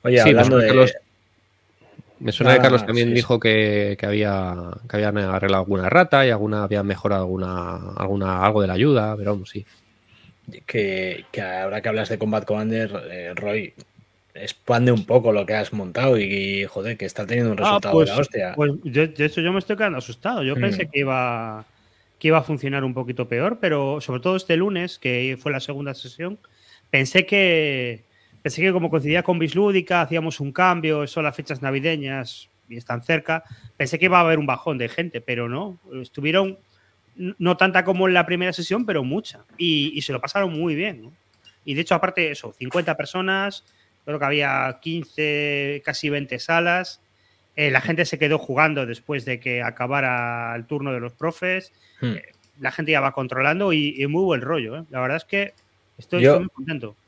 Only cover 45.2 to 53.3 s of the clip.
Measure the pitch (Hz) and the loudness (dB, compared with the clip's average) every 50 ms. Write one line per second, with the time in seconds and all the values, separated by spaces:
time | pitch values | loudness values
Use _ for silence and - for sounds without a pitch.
45.2 | 151 151 147 147 147 147 143 143 143 139 143 143 _ - 139 - - 147 143 143 | -2 -2 -2 -2 -2 -2 -2 -2 -4 -4 -6 -6 _ -6 -6 -4 -4 -2 -2 -2
46.2 | 143 131 127 120 - - 165 170 170 175 175 185 180 - - _ _ _ _ _ | -4 -6 -8 -8 -2 0 0 2 2 2 0 0 -2 -6 -14 _ _ _ _ _
47.2 | _ _ _ _ _ _ _ 151 151 143 131 131 - - 165 156 170 - - 139 | _ _ _ _ _ _ _ -2 0 4 4 2 2 2 0 0 0 -2 0 -2
48.2 | 156 143 156 147 - - 131 135 156 156 151 139 131 117 117 - _ - 147 135 | 0 2 2 0 -2 -2 2 2 2 2 2 -4 -6 -6 -8 -12 _ -8 -8 -8
49.2 | 117 131 127 120 - 127 123 123 120 117 117 - 123 123 139 139 139 127 123 123 | -6 -8 -8 -6 -6 -6 -6 -4 -4 -6 -6 -6 -4 -2 -2 0 0 0 -2 -2
50.2 | 120 120 120 120 117 117 117 117 117 _ 151 143 139 139 127 120 120 120 120 _ | -4 -4 -6 -6 -6 -8 -8 -10 -8 _ -8 -6 -4 -6 -6 -6 -8 -10 -10 _
51.2 | 151 165 165 - 185 185 185 185 185 - _ _ _ _ _ _ - 120 104 - | -6 -6 -6 -4 -4 -4 -4 -4 -6 -12 _ _ _ _ _ _ -6 -6 -6 -6
52.2 | - - _ _ _ _ _ 143 131 131 - - 160 151 156 139 135 139 - 143 | -12 -18 _ _ _ _ _ -6 -6 -6 -4 -4 -2 2 2 2 2 0 -2 -4
53.2 | 131 127 | -6 -4